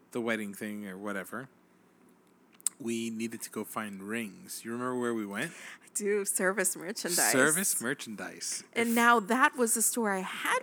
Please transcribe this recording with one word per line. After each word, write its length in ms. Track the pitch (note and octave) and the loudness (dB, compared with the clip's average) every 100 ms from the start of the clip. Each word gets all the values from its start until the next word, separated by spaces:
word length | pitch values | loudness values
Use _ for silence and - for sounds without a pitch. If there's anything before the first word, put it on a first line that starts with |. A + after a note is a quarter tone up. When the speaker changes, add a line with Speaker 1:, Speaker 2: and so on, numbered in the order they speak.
| _ | _
Speaker 1:
the 100 | B2 | -4
wedding 320 | A#2 A2 G#2 | 0 0 -2
thing 340 | G2+ G#2+ G#2 G2+ | -8 -8 -8 -8
or 100 | F#2 | -8
whatever, 520 | G#2 G2 F2+ A2 C3 _ _ _ _ _ - _ _ _ _ - - - | -6 -6 -6 -10 -12 _ _ _ _ _ -20 _ _ _ _ -8 -6 -4
we 300 | A2+ A2+ A#2 | -4 -2 -2
needed 320 | A2 A2+ A2+ | -4 -4 -6
to 80 | - | -8
go 140 | A2+ | -8
find 380 | G#2 A#2 G#2+ G2 | -6 -6 -6 -6
rings. 580 | G2 A#2 G#2+ F2+ F#2 - | -6 -6 -6 -10 -14 -12
You 80 | A2+ | -8
remember 260 | A#2+ B2+ B2+ | -6 -4 -2
where 140 | A#2+ | 0
we 120 | A2+ G2+ | 0 -2
went? 260 | G2+ E3 | -4 -6
Speaker 2:
I 360 | - - - - | -6 -16 -18 -10
do. 300 | - G3+ G#3 G3 | -4 0 0 0
Service 500 | - F#3 G#3 F3+ E3 | 2 2 2 0 -2
merchandise. 560 | E3 - F3 E3+ A#2 | -6 -4 0 2 4
Speaker 1:
Service 500 | C3 C#3+ D#3+ G3 - | 6 6 4 2 0
merchandise. 840 | A#2 D3 - G2+ F2 - - - - | -2 -4 -6 -8 -10 -8 -6 -6 -4
Speaker 2:
And 160 | - A#3 | 0 2
Speaker 1:
If 60 | A#3 | 6
Speaker 2:
now 240 | A#3+ A#3+ | 6 6
that 380 | F#3+ B3 C#4+ D4 | 6 4 4 4
was 180 | A3+ A#3 | 2 4
a 60 | |
store 300 | G#3 B3 G#3+ | 2 2 2
I 80 | F#3+ | 0
had 380 | F#3 - - B4 | -2 -4 0 0